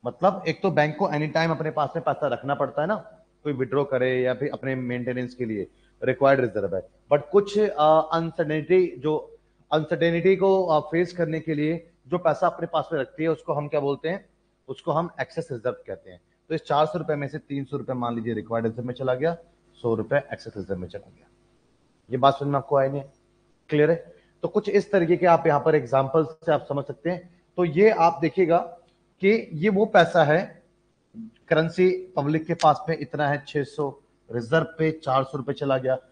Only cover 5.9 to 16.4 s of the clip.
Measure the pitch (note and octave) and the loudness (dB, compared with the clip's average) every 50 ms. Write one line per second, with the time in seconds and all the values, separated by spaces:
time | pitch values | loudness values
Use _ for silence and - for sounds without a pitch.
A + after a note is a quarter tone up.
5.9 | _ _ - B2+ C3 - C#3 C3+ C#3 C3+ B2+ A#2 F#2+ G#2+ G2 F#2 F2+ F#2+ - - | _ _ -2 -2 0 4 4 4 6 4 2 0 0 -2 -4 -2 -4 -6 -8 -10
6.9 | _ _ _ _ D3 D3 D3 - - G3+ G3+ G3+ G3+ G#3 G#3+ G3+ - D3+ D3+ D3+ | _ _ _ _ 0 0 0 2 2 2 2 2 0 0 0 0 2 2 4 6
7.9 | D#3 D#3+ D3+ - E3 E3 E3 E3 D3+ - E3 D3 D3+ D#3 D3 B2+ F3+ F#3+ F#3 E3+ | 6 6 4 2 0 -2 -2 -2 -4 -4 -4 -2 -2 -4 0 4 4 4 4 2
8.9 | - C#3 B2+ D3+ D#3 C#3+ - - - - _ _ _ _ _ _ D3 D#3 D#3 D#3 | -2 -6 -4 -2 -2 -2 -4 -8 -20 -20 _ _ _ _ _ _ 0 0 0 0
9.9 | F3 D3 E3+ E3+ E3+ E3+ E3 F#3 F#3+ F3 F#3+ G3 F#3+ F#3+ F#3 F3 D#3+ D3+ C#3+ - | -2 0 0 0 0 2 4 2 4 4 4 2 4 2 2 2 2 0 0 0
10.9 | - E3 F3+ F3 F3 - E3+ D#3 D#3 D#3+ D#3 D#3+ D#3 D3 D3 D3+ E3+ E3+ - _ | -2 -2 -2 -2 -2 -4 -4 -2 -2 -6 -4 -4 -4 -2 -2 -2 -2 -4 -8 _
11.9 | _ _ _ B2+ D#3 F3 F3 D#3+ D3 - F#3 F3 - - E3 E3 - D#3 C#3 - | _ _ _ -6 -6 0 2 0 2 2 0 -2 0 -2 -8 -4 -2 -4 -4 -2
12.9 | E3 D3+ C3 - - - D#3 E3 D#3+ D#3 - - D3+ D3 D3 C#3+ D#3 D3 C#3+ C#3 | -4 -4 -4 -4 -6 -4 -2 -2 -2 -4 -4 -4 -4 -4 -4 -2 -4 -2 -2 -2
13.9 | C#3+ C3+ - D#3+ F3+ G3 - _ _ _ _ _ _ _ _ - C3+ - - E3+ | -4 -4 -4 -6 -6 -6 -10 _ _ _ _ _ _ _ _ -16 -14 -10 -4 -2
14.9 | D3 D#3 F3 E3+ - - C3 - - E3 D#3 - C#3 A#2 G#2+ B2 A2+ - - - | -2 -2 -2 -4 -6 -8 -10 -8 -6 -10 -8 -6 -8 -6 -4 -6 -6 -6 -10 -12
15.9 | G2 - _ F#2+ F#2 F2 _ _ _ _ | -12 -12 _ -20 -20 -20 _ _ _ _